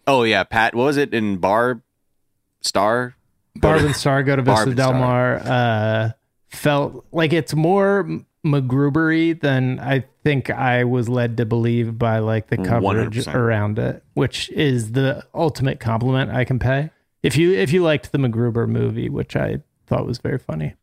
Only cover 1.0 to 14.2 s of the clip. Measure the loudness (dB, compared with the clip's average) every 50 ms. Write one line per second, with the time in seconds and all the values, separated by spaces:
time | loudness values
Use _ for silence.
1 | 0 0 0 -2 -2 -2 -2 0 0 2 2 2 2 0 -2 -4 _ _ _ _
2 | _ _ _ _ _ _ _ _ _ _ _ _ -6 -2 0 2 2 2 2 0
3 | -2 -4 -10 _ _ _ _ _ _ _ -6 0 2 2 4 4 2 0 -2 0
4 | 0 0 0 2 2 0 0 2 2 2 2 2 2 0 0 0 0 2 2 0
5 | 0 0 0 0 0 0 -2 -2 -2 -2 0 0 0 0 0 0 0 0 0 0
6 | -2 -2 -4 _ _ _ _ _ _ -20 -10 -2 0 0 0 0 -2 -4 -8 -12
7 | -14 -8 -2 0 0 2 2 0 0 -2 -2 0 2 2 2 4 2 2 2 0
8 | -2 -4 -6 -10 -10 _ _ _ -2 0 0 0 0 0 0 2 2 2 2 2
9 | 2 2 2 2 0 0 0 0 0 0 0 2 0 0 -2 -4 -2 -2 -2 -2
10 | -2 -6 _ _ -2 0 0 0 -2 -4 -4 -2 0 2 2 2 2 2 0 0
11 | 0 0 0 0 0 -2 0 -2 -2 0 0 0 0 2 0 0 0 -2 -2 -2
12 | 0 0 0 0 0 0 -2 -2 -2 -4 -4 -4 0 0 0 2 2 2 2 0
13 | -2 -2 -2 -6 -4 -2 -2 0 0 2 2 0 0 -2 -2 -2 -2 -4 -4 -8
14 | _ _ -4 -2